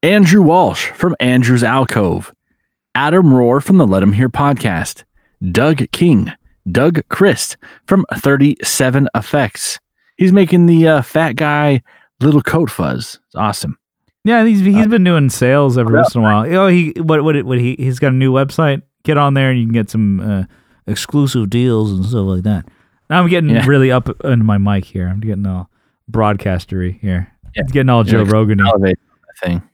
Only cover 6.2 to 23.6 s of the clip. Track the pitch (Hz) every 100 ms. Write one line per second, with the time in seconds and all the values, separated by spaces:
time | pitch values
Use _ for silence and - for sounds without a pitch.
6.2 | 87 - _ _ - 87 147 160 - -
7.2 | 196 - - - - - - 196 - 196
8.2 | 139 139 143 - - - 127 131 139 -
9.2 | 107 147 117 - - - _ _ _ _
10.2 | 185 196 180 180 170 165 160 156 123 156
11.2 | 160 123 151 147 147 135 _ _ _ _
12.2 | 135 147 - 160 147 - 82 62 58 -
13.2 | _ - 104 101 - - _ _ _ _
14.2 | 214 233 226 208 190 202 220 233 180 165
15.2 | 135 - 123 143 139 123 113 113 110 120
16.2 | 107 107 117 180 196 180 160 - 160 156
17.2 | 151 147 110 127 120 131 131 123 143 131
18.2 | 131 131 139 - 156 135 - _ - 147
19.2 | 143 139 135 127 113 117 104 113 104 98
20.2 | 101 98 92 _ _ _ - 104 - 147
21.2 | 139 127 104 117 123 113 107 95 98 120
22.2 | 95 92 98 98 - _ _ _ _ 165
23.2 | 175 175 156 113